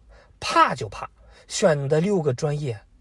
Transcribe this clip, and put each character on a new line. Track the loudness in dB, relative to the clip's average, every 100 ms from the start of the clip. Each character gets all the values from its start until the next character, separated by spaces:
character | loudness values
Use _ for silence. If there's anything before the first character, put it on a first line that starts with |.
| _ -20 _ -14
怕 | -2 4 4
就 | 2 -8
怕 | -12 -16 _ -20 -20 -12
选 | 2 2 2 2
的 | 0
六 | 2 0
个 | 0
专 | -2 -2 -4
业 | -6 -8 -14 _